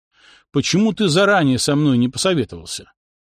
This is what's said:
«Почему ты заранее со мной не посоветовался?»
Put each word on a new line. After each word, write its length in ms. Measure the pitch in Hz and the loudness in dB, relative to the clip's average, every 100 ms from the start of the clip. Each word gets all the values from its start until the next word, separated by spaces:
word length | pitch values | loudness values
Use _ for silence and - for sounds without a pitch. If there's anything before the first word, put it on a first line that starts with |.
| _ _ - - _ | _ _ -20 -20 _
«Почему 420 | 143 - 180 220 | -4 0 0 0
ты 160 | 190 196 | 0 0
заранее 520 | 165 202 202 143 123 | 2 2 4 2 0
со 160 | - 143 | 0 0
мной 200 | 151 123 | 2 2
не 120 | 123 | 0
посоветовался?» 840 | - 190 170 110 85 82 - - _ _ _ _ | -2 -2 -2 -4 -10 -14 -14 -16 _ _ _ _